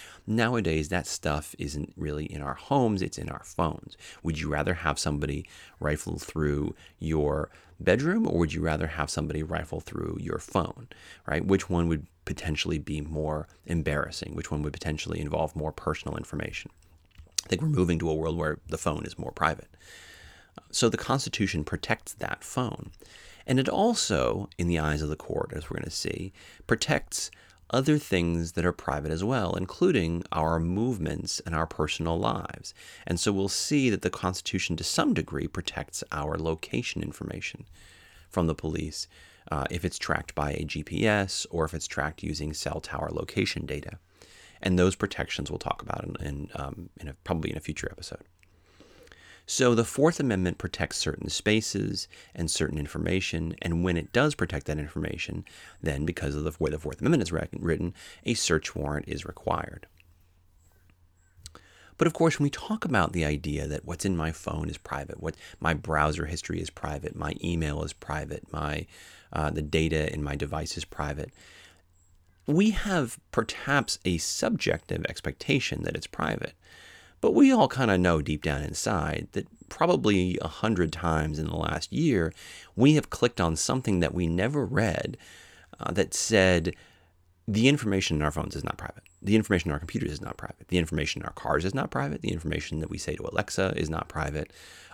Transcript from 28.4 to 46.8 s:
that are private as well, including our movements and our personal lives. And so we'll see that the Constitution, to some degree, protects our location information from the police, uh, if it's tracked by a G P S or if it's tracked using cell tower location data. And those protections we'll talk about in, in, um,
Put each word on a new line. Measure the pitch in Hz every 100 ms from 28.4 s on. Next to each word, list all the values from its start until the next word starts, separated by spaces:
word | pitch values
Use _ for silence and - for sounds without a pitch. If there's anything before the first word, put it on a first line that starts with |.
| 82
that | - 87
are |
private | - - 71 76
as | 80
well, | 101 131 90
including | 90 90 - 180 139 82 85 -
our | - 78 82
movements | 82 92 120 110 78 76 78 - -
and |
our | 80 80
personal | - 78 - 82 85
lives. | 101 - - - - - - - -
And | -
so | -
we'll | 98 98
see | - - 151 131
that | 98
the | 107
Constitution, | - 90 92 - 95 - 80
to |
some | - - 285
degree, | 180 - 71 -
protects | - - - - - -
our | 73 73 80
location | 80 80 - - - -
information | 76 - - - - - - - - - - - -
from | - 82
the | 78
police, | 80 78 78 - - - - - -
uh, | 73 69
if | 87 85
it's | -
tracked | - 76 76
by | - 73
a | -
G | 76 78
P | 76 - 110
S | 104 98 - -
or | 82 80
if | 82
it's | -
tracked | - 73 -
using | 80 76 76
cell | 76 - 76
tower | - - 78
location | 78 - - - - -
data. | 73 - - - _ - - - -
And | 95 90
those | 90 -
protections | 98 - - - 71
we'll | -
talk | - -
about | - - -
in, | - 73
in, | 71 - -
um, | 69 -